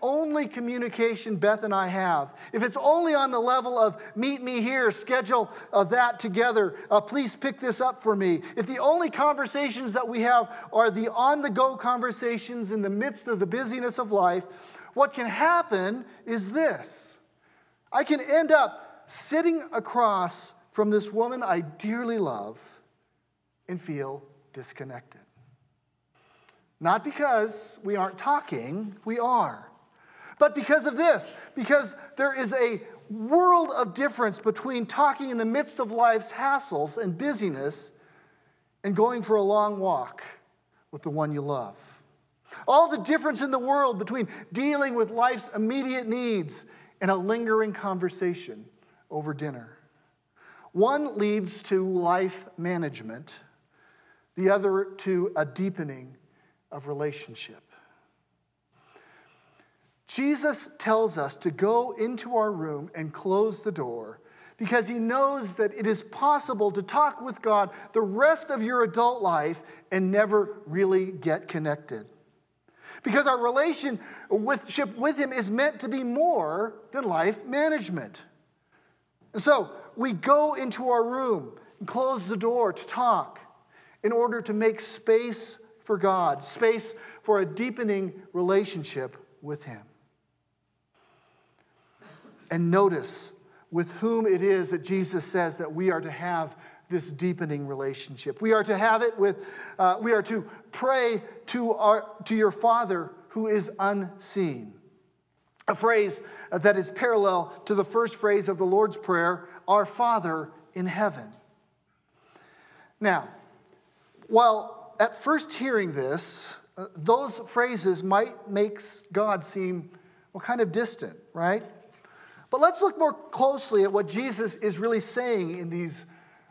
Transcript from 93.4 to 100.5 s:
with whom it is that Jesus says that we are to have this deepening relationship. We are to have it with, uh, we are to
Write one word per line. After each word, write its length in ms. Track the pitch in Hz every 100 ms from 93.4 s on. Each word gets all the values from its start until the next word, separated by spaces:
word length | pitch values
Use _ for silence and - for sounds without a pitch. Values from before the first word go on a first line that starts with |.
| _ _ -
with 180 | 170 170 -
whom 260 | 220 226
it 160 | 214 180
is 300 | 196 190 170
that 140 | 170
Jesus 400 | 160 190 180 185
says 340 | - 185 165 160
that 140 | 156
we 180 | 156 190
are 100 | 165
to 100 | 156
have 460 | 131 175 170 151 - - - -
this 220 | 175 170
deepening 560 | 139 180 170 160 147 139
relationship. 720 | 135 139 135 - 127 139 -
We 120 | 220
are 100 | 220
to 160 | 202 196
have 240 | 226 226
it 160 | 233 220
with, 260 | 196 - - - - -
uh, 180 | 185 202
we 120 | 226
are 100 | 214
to 260 | - 226 -